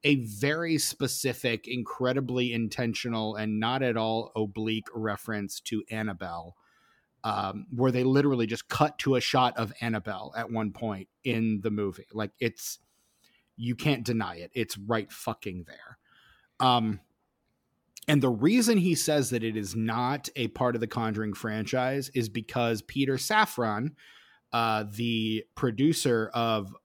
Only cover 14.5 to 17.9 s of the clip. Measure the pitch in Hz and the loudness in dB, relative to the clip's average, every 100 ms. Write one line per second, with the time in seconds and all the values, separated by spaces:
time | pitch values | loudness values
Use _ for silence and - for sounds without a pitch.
14.5 | - 110 104 101 113 101 - - 107 - | -4 -4 -4 -2 -2 -2 -8 -8 -6 -8
15.5 | 90 85 - - - _ _ _ _ _ | -10 -12 -18 -20 -20 _ _ _ _ _
16.5 | _ 131 123 110 104 _ _ _ _ _ | _ 4 6 4 0 _ _ _ _ _
17.5 | _ _ _ _ | _ _ _ _